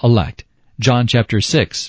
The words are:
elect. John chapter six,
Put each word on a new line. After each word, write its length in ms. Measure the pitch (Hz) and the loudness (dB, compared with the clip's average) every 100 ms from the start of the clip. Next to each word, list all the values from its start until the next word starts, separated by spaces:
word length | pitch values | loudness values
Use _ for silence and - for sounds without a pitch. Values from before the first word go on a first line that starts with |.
elect. 420 | 120 117 76 - - _ _ - | 2 2 0 -8 -20 _ _ -4
John 280 | 123 123 120 | 0 2 2
chapter 340 | 123 110 107 | 0 0 -2
six, 480 | - 160 104 - | 0 -2 -2 -6